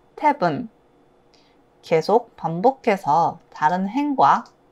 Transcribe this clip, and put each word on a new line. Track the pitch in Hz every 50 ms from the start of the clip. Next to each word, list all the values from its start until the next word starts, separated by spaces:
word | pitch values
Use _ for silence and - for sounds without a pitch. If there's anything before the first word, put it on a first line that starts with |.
| _ _ _
탭은 | - 311 294 285 - 180 170 143 135 - - _ _ _ _ _ _ _ _ _ _ _ _ _ _ _ _ _ _ _ _ _ _
계속 | - - 170 160 - - 202 240 - - _
반복해서 | - - 165 165 175 208 269 269 - - 233 196 190 - 143 151 165 165 - 170 - _ _
다른 | - - 151 156 180 185 190 196
행과 | 226 277 294 294 269 254 143 143 175 226 - - _ _ _ _